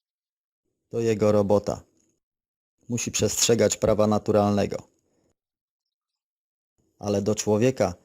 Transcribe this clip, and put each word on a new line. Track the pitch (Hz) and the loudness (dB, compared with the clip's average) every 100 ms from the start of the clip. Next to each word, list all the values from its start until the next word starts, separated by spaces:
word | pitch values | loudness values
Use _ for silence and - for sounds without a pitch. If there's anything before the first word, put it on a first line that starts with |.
| _ _ _ _ _ _ _ _ _ | _ _ _ _ _ _ _ _ _
To | 117 | -4
jego | 117 107 107 | -2 2 2
robota. | 104 98 101 - 60 - _ _ _ _ _ _ _ _ _ - | 2 2 0 0 -8 -12 _ _ _ _ _ _ _ _ _ -10
Musi | 120 113 | -8 -6
przestrzegać | - 107 - - 117 104 - | -4 -2 0 0 2 2 0
prawa | 107 107 107 | 0 2 2
naturalnego. | 104 107 104 104 101 92 - - _ _ _ _ _ _ _ _ _ _ _ _ _ _ _ _ _ _ _ _ _ | 0 0 2 2 0 -2 -6 -14 _ _ _ _ _ _ _ _ _ _ _ _ _ _ _ _ _ _ _ _ _
Ale | 101 101 | -4 -2
do | 101 104 | -2 -2
człowieka | - 104 127 127 95 90 | 0 0 0 0 -4 -4